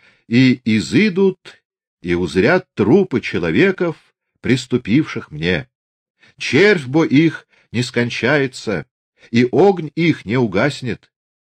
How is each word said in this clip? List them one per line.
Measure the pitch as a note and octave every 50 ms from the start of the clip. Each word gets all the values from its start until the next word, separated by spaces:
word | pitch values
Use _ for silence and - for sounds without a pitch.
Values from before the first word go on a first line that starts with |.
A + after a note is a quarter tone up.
| _ _ _ _ _
«И | - A2+ B2 C3 B2+ A#2+ - -
изыдут, | A2+ A2 G#2+ E2 - F2+ D#3 G#3+ A3 E3 F#3+ G3 F#3+ - - _ - - _ _ _ _ _ _ _ _ _
и | - F2+ E2+
узрят | E2+ F2+ D#2 C#2 F#2 F#2+ C#3+ F3+ F3+ - _ _
трупы | - G#2 G2+ D#3 G3+ F#3+ - C3+ G#2+
человеков, | - - - F2+ E2+ E2 E2 A2+ F3+ G3 F#3+ - F#3 E3 D3+ - _ _ _ _ _ _ _ _
приступивших | - F#2 C3 C3 - - B2 B2 - F#2 A2+ D#3 D3 - - A#2 - -
мне. | D2+ D2+ E2 F2 F2+ E2 C3 - _ _ _ _ _ _ _ _ _ _ _ _ _
Червь | _ - - A#2+ D3 G3 G#3+ G3+ E3 C3
бо | B2 C3+ E3 D#3
их | - B2 D3 E3 D#3 - - - _ _ _ _ _
не | - A#2 B2
скончается, | - - A#2+ A#2+ A#2+ - - A2 B2+ C#3 C#3 C3+ B2+ - - - A2 G2 D#2 - - _ _ _ _ _ _ _ _
и | A#2 A#2 B2
огонь | B2 - C3+ F#3 G3+ F#3 E3+ D#3 C#3+ -
их | D#3 E3+ E3 - - -
не | F2+ A#2+
угаснет, | C3 B2 G#2 F2 G2 B2+ D3 - - C3 A#2 E2 - _ _ _ _ _ _ _ _